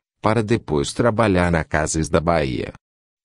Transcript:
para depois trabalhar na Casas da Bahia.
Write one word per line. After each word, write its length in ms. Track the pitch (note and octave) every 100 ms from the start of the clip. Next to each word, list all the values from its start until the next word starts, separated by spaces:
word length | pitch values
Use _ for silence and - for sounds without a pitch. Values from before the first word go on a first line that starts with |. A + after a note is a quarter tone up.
| _ _
para 220 | G#2 A2
depois 500 | G#2 A2+ - D2 C#2+
trabalhar 580 | - A#2+ A2 A2 F#2 F2
na 120 | E2+
Casas 440 | D2 D#2 D#2 D#2+ D#2
da 120 | E2
Bahia. 520 | D#2 E2 C#2 A#1 - - _ _ _ _